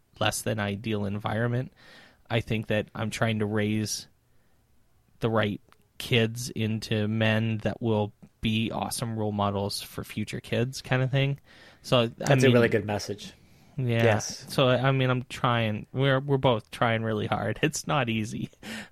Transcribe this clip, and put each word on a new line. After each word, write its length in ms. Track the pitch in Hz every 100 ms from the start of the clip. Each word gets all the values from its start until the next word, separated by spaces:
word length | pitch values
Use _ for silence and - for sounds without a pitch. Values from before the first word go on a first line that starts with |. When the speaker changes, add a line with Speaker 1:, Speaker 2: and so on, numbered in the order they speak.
| _ -
Speaker 1:
less 220 | 107 -
than 160 | - 107
ideal 460 | 101 101 110 104 101
environment, 680 | 104 107 107 120 120 131 _ - - - _ -
I 120 | 117
think 260 | - 110 110
that 220 | 107 101
I'm 140 | - 110
trying 300 | - 113 107
to 80 | 104
raise 640 | 107 104 107 107 - - _ _ _ _ _ _ _ _ _ _ -
the 100 | 117
right 320 | 110 107 101 _ _ _ -
kids 540 | - 123 113 117 123
into 580 | - 110 110 - 110 104
men 520 | 110 110 110 113 110
that 180 | 107 -
will 320 | 117 107 104 - - -
be 280 | 117 110 113
awesome 440 | - - - 117 113
role 160 | 107
models 480 | 104 101 98 101 -
for 240 | - -
future 360 | 98 - 107 -
kids 420 | - 110 123 131
kind 200 | - 127
of 80 | 127
thing. 300 | 135 139 139 _ - - -
So, 200 | - 127
I 100 | 117 -
Speaker 2:
That's 260 | - 135
a 40 | 131
really 140 | 120
Speaker 1:
mean, 80 | 117
Speaker 2:
good 120 | 110
message. 480 | 101 104 - 104 - - - - - -
Speaker 1:
yeah. 280 | 127 117
Speaker 2:
Yes. 400 | 113 107 - - -
Speaker 1:
So, 200 | - 127
I 240 | 123 135
mean, 180 | 135 127
I'm 140 | 127 123
trying, 580 | - 131 120 110 107 -
we're, 280 | 123 139 131
we're 160 | 143 139
both 340 | 131 113 -
trying 320 | - 120 113
really 220 | 113 107 104
hard. 320 | 110 110 107
<laughs> 40 |
It's 240 | 151 - -
not 200 | 151 120
easy. 420 | 110 107 127 - - - - -